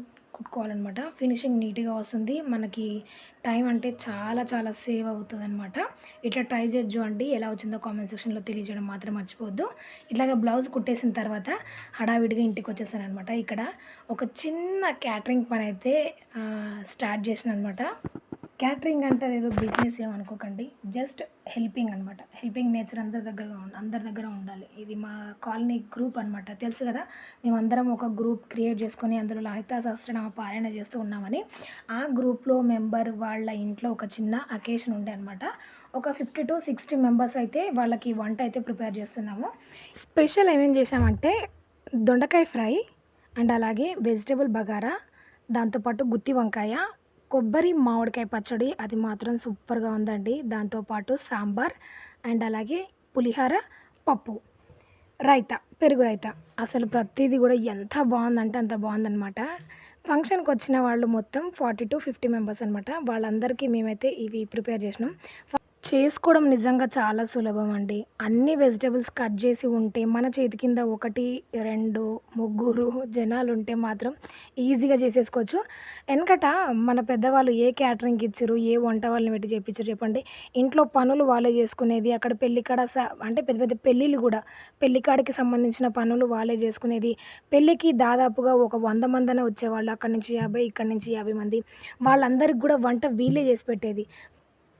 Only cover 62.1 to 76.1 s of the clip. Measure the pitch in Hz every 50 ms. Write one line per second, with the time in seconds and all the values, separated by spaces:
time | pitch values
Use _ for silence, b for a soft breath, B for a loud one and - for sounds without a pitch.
62.1 | 233 - - 233 233 226 214 208 208 - 233 208 208 202 196 247 302 330 285 233
63.1 | 226 220 220 220 214 220 240 247 254 - 277 247 233 226 220 220 214 208 - 269
64.1 | - - 226 214 220 220 214 208 - 226 208 240 226 208 208 202 202 - 226 302
65.1 | - B B B B B B - - 277 - _ _ _ - - - 269 277 294
66.1 | - - - 330 320 311 302 277 262 233 214 254 254 247 262 233 - 262 220 214
67.1 | 214 220 233 220 - 247 220 220 208 214 214 208 208 202 202 196 208 208 226 -
68.1 | _ - 220 214 226 240 262 302 320 285 285 254 226 208 269 254 233 254 233 -
69.1 | - 277 240 220 208 190 233 247 240 - - 240 233 226 220 214 - 233 226 226
70.1 | 226 233 247 262 240 277 254 233 214 208 262 247 240 240 240 226 220 214 - 233
71.1 | 208 247 247 247 247 - - _ - 226 214 220 220 220 220 220 208 214 220 220
72.1 | 220 - - _ - 226 226 214 214 214 240 247 226 240 240 240 247 254 262 226
73.1 | 220 240 226 220 233 254 247 240 233 220 208 233 233 233 226 220 214 202 233 247
74.1 | 302 B B B B B B B _ 269 247 262 277 233 262 269 277 247 254 247
75.1 | 214 254 226 - - 247 220 - 320 381 440 B B B B B B B B -